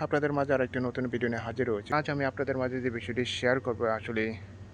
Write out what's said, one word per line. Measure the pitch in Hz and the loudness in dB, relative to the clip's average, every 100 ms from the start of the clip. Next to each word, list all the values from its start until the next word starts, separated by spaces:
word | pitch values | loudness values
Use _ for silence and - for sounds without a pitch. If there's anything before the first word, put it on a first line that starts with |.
আপনাদের | 156 147 147 | 0 2 2
মাঝে | 143 139 | 2 2
আর | 131 | 2
একটি | 127 127 | 2 0
নতুন | 127 120 127 | 0 0 0
ভিডিও | 120 120 | 0 0
নিয়ে | 117 | 0
হাজির | 117 117 120 | -2 0 0
হয়েছি। | 104 104 | 0 0
আজ | 147 151 | 0 0
আমি | 143 | 0
আপনাদের | 135 131 135 131 | 0 0 -2 0
মাঝে | 127 127 | 0 0
যে | 123 | -2
বিষয়টি | 117 107 120 | -2 -4 -2
শেয়ার | 123 - 123 131 | -2 2 2 2
করবো, | 127 110 | 2 0
আসলে | 117 110 107 113 110 107 - - - | 0 0 -2 -2 -2 -2 -10 -16 -16